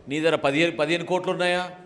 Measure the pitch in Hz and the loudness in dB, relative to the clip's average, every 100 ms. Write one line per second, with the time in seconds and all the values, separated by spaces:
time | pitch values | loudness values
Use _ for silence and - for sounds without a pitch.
0 | - 147 160 151 143 139 165 156 151 170 | -8 -2 2 2 2 2 2 2 0 0
1 | 170 180 185 175 180 180 180 - | 0 -2 -2 -2 0 0 -4 -10